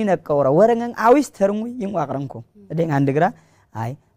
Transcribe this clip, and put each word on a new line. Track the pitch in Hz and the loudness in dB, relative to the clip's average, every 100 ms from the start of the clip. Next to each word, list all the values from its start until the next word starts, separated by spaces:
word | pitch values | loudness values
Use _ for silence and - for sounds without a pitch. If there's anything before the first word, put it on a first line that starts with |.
ነቀወረ | 214 170 - 147 131 | 0 -2 0 0 2
ወረንገን | 151 226 233 240 240 | 4 4 2 -2 0
አዊስ | 220 269 269 | 4 4 2
ተርሙ | - 202 208 233 247 | -2 -2 -2 -6 -8
ይንቋቅረንኮ | 196 196 139 135 139 113 113 _ 196 | -6 -4 -4 -6 -8 -12 -20 _ -10
እደን | 160 165 | -4 -2
አንድ | 139 139 | 0 0
ግራ | 139 180 - _ _ _ | 2 0 -2 _ _ _
አይ | 110 113 139 _ | -10 -10 -10 _